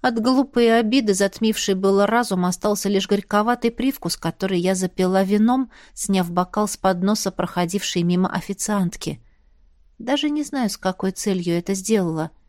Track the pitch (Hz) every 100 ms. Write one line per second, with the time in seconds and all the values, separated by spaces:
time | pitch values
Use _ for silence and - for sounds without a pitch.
0 | 254 233 226 262 262 - 233 226 220 262
1 | 214 190 196 - 220 214 - 190 196 196
2 | 202 226 240 185 180 180 214 208 196 196
3 | 196 202 - 208 214 240 233 233 262 -
4 | 170 - 165 - 190 185 180 185 185 -
5 | 185 190 190 208 220 262 254 - - -
6 | - 190 175 175 180 - 208 - 190 180
7 | 196 220 196 - 180 - 175 190 - 180
8 | 170 180 185 - - 196 - 208 175 -
9 | - 147 - _ _ _ _ _ _ _
10 | 233 285 294 294 285 277 226 - 190 185
11 | 190 185 - 190 175 170 170 196 190 220
12 | 175 160 160 -